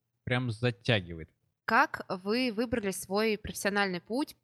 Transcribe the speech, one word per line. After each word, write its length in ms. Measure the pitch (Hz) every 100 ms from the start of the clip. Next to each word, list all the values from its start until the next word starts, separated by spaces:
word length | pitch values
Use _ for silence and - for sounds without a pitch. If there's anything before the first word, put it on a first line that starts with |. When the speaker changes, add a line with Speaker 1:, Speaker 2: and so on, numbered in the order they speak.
| _ _
Speaker 1:
прям 280 | - 127 127
затягивает. 800 | 107 123 120 - 110 85 82 78 _ _ _ -
Speaker 2:
Как 400 | 226 311 - - 196
вы 280 | 190 233 254
выбрали 380 | 208 240 240 202
свой 480 | 190 - 202 220 208
профессиональный 640 | - - 202 202 196 175
путь, 360 | - 240 311 -